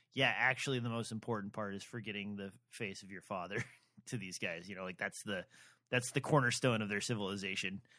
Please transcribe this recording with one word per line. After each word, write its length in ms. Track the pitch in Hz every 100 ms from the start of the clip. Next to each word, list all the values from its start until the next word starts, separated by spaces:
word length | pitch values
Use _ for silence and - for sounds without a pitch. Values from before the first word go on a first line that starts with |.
| _
"Yeah, 180 | 135 131 101
actually 440 | 123 127 - 127
the 100 | 117
most 220 | 117 110
important 420 | 113 - 110 101
part 200 | 110 101
is 100 | 98
forgetting 520 | - 120 110 104 101 101
the 160 | 98 90 _
face 320 | - 104 95
of 80 | 95
your 100 | 95
father," 420 | - 95 87 104 - - _
<laughs> 220 | - -
to 100 | 123
these 200 | 95 -
guys, 320 | 98 85 90
you 60 | 92
know, 80 |
like, 140 | 92 90
that's 260 | 101 -
the, 220 | 110 95 - - - - _
that's 220 | 127 123
the 100 | 143
cornerstone 600 | - 151 123 - 131 110
of 80 | 104
their 120 | 101
civilization. 800 | - 95 95 101 95 98 98 95 -